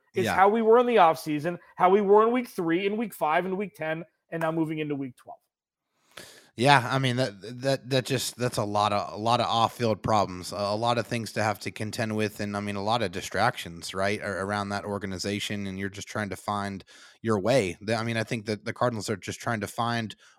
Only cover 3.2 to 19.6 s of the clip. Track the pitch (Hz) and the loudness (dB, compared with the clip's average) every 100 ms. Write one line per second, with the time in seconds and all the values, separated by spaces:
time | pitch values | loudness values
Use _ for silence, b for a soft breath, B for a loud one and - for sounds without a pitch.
3.2 | 151 165 185 185 196 - 160 160 170 _ | 0 2 0 -4 -6 -6 -6 -6 -10 _
4.2 | - 165 160 165 156 156 151 139 135 - | -10 -4 -2 0 -2 -2 -4 -4 -6 -12
5.2 | - - _ _ _ _ _ _ B B | -20 -20 _ _ _ _ _ _ B B
6.2 | B B B - 139 139 117 131 131 120 | B B B 0 6 6 4 0 0 0
7.2 | 123 101 101 123 135 135 117 131 117 127 | -2 -4 -14 -6 -2 -2 0 -2 0 -2
8.2 | - - 123 123 104 104 104 101 85 92 | -4 -4 -4 -2 -2 2 2 0 -4 -4
9.2 | 110 120 90 113 110 - 117 107 - 107 | 0 2 2 2 2 2 -2 0 2 2
10.2 | 92 90 85 101 101 107 117 120 104 120 | 2 -4 -8 -4 -2 -2 0 0 -2 -6
11.2 | 110 117 107 101 104 - 107 - 110 107 | -6 -2 -2 -2 -8 -8 -8 -6 -4 -2
12.2 | 107 - 104 101 104 101 101 117 98 87 | -2 -4 -6 -6 -6 -4 -2 0 -2 -6
13.2 | - 92 117 - - 85 - 95 98 104 | -6 0 0 -2 -10 -12 -10 -2 -2 -2
14.2 | 90 90 98 104 101 101 104 101 98 95 | -4 -4 -4 -4 -4 -6 -6 -6 -6 -6
15.2 | 101 101 - 104 98 95 98 98 - 110 | -4 -4 -6 -8 -8 -8 -8 -10 -10 -8
16.2 | 101 95 - 104 101 95 - b b b | -6 -8 -6 -6 -6 -10 -14 b b b
17.2 | 113 107 101 131 95 85 101 113 117 113 | 0 0 4 2 2 -4 -4 -2 -2 -4
18.2 | 110 120 104 104 113 - 123 110 98 101 | -4 -6 -6 -6 -6 -2 -2 -2 -6 -6
19.2 | - - 120 113 | -8 -8 -6 -4